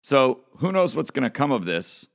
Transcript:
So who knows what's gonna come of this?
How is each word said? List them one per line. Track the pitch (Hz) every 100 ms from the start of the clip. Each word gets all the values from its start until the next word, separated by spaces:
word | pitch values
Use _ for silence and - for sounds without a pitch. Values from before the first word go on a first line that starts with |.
So | - 139 131 117 _ -
who | 151
knows | 190 180 -
what's | -
gonna | - 120
come | - 143
of | 123 87
this? | 85 85 - -